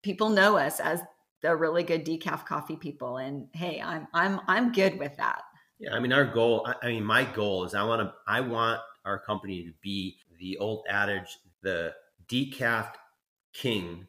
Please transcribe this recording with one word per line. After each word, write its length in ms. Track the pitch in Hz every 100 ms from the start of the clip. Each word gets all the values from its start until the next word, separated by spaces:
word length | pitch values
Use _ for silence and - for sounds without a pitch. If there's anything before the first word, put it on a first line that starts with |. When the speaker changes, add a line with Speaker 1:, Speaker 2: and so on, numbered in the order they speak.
Speaker 1:
people 260 | 202 190 214
know 280 | 208 202 202
us 220 | 143 -
as 220 | - 170 165 _ _ _
the 140 | 156 165
really 260 | 160 170
good 220 | 170 160
decaf 400 | 147 160 165 151
coffee 320 | - 151 - 156
people. 400 | 156 143 127 127
And 320 | 131 143 -
hey, 260 | 160 175 151
I'm, 260 | 165 160 151
I'm, 260 | 170 190 196 -
I'm 260 | 196 240
good 260 | 233 190 185
with 160 | 143 -
that. 260 | - - - _ _ _
Speaker 2:
Yeah, 140 | -
I 60 | -
mean, 120 | 123
our 120 | 131 131
goal, 380 | 113 117 110 120
I, 200 | 123 123
I 40 |
mean, 140 | 113
my 200 | 104 113
goal 400 | 131 110 104 95
is 100 | 90
I 80 | 101
wanna, 300 | 107 113 101 - -
I 120 | 110
want 380 | 127 117 113 113 - -
our 160 | 98 98
company 420 | - 104 98 90
to 100 | 85 80
be 340 | 98 98 92 - _ 85
the 180 | 92 95
old 260 | 104 110 -
adage, 480 | 101 101 101 92 - _ _
the 320 | 95 87 82 - _ _ 87
decaf 600 | 123 139 - 120 113 107 - _ _ _ _ _
king 540 | - 127 107 87 85